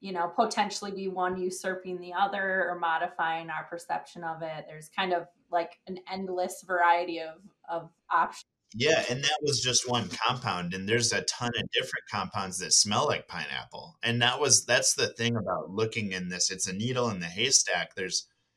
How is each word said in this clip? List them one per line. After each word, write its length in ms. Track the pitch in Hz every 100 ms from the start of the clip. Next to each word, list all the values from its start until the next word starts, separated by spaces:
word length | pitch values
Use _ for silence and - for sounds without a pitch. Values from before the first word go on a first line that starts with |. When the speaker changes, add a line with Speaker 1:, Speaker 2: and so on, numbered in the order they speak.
Speaker 1:
you 100 | 196
know, 160 | 175 170 -
potentially 560 | 220 226 196 - 202
be 160 | 190 190
one 340 | 180 180 185
usurping 580 | 180 - 190 190 185 180
the 140 | 180
other 560 | 175 196 196 190 190 175
or 80 | 175
modifying 720 | 165 160 175 - 165 165 165
our 140 | 156
perception 600 | 160 170 - 160 - 175
of 200 | 165 160
it. 220 | 160 156 156
There's 220 | 156 156
kind 240 | - 185
of, 140 | 175 175 _ -
like, 300 | 170 165 - -
an 100 | 180 -
endless 520 | 190 190 180 185 - -
variety 540 | 175 170 175 175 165
of, 200 | 160 165 196 _ -
of 220 | 165 156 _ -
options. 320 | 190 185 - - _ _ 107
Speaker 2:
Yeah, 280 | 143 143 -
and 140 | 135
that 160 | 143 151
was 200 | 147 127
just 280 | 127 120 123
one 200 | 120 101
compound, 680 | - 113 127 110 90 87 92
and 120 | 98
there's 240 | 117 113
a 120 | 101
ton 280 | - - 120 113
of 120 | -
different 340 | 127 - 135 -
compounds 480 | 104 92 107 92 90
that 120 | 87
smell 360 | - 104 110 143
like 200 | 98 -
pineapple. 720 | 85 73 67 - - - -
And 180 | 117 120
that 180 | 120 135
was, 260 | 139 - -
that's 280 | 127 127
the 140 | - 113
thing 280 | - 117 113
about 340 | 92 85 80
looking 400 | 101 110 113 101
in 180 | 92 90
this, 220 | 87 -
it's 160 | 92 95
a 60 |
needle 360 | 95 120 127 117
in 100 | 92
the 60 | 85
haystack. 680 | 92 127 - 101 87 82 101
There's 320 | 90 - - _ _